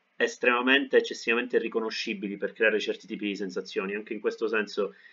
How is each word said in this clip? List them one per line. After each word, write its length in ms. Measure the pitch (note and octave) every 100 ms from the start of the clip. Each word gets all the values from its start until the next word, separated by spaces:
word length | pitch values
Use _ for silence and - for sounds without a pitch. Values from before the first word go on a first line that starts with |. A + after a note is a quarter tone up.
| _ -
estremamente, 800 | A#2 - B2 B2 B2+ C#3 C3+ A#2+
eccessivamente 600 | A2+ A2+ - A#2 A#2+ A#2+
riconoscibili 800 | A#2 A2+ A2 G#2+ - G2+ G2+ G2
per 160 | G2+
creare 260 | - A2 G#2
certi 280 | G#2+ G#2 -
tipi 180 | G#2 G#2
di 80 | F#2+
sensazioni. 600 | G2 G2 F#2 G#2+ G2 G#2
Anche 180 | G#2+
in 60 | G#2+
questo 260 | A2+ A2 A2
senso, 460 | A2 G#2 - F#2+ - -